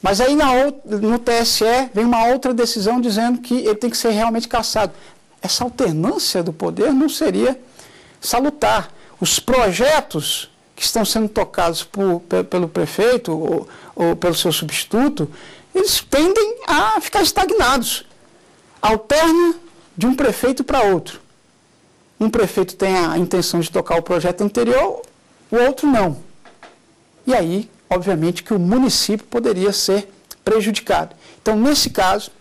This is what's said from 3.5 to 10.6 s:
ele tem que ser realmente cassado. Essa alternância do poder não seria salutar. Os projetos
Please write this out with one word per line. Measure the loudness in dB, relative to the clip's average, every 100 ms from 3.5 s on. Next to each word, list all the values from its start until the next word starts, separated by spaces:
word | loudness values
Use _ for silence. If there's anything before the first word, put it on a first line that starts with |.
ele | -2 0
tem | 0 -2
que | -2
ser | 0
realmente | 0 0 -2 -2
cassado. | -4 -2 -2 -2 -6 -20 -20 _ _
Essa | -6 -4
alternância | -4 -2 -2 0 0 -2 -2 -2
do | -4
poder | -4 -6 -2 0
não | 2 0
seria | 0 -2 0 0 -2 -10 -20 -20 -20 -20 _
salutar. | -4 0 0 0 0 0 -2 -14 -20 -6
Os | -2 -2
projetos | 0 2 2 2 2 2 0 -6 -4 -6 -8 _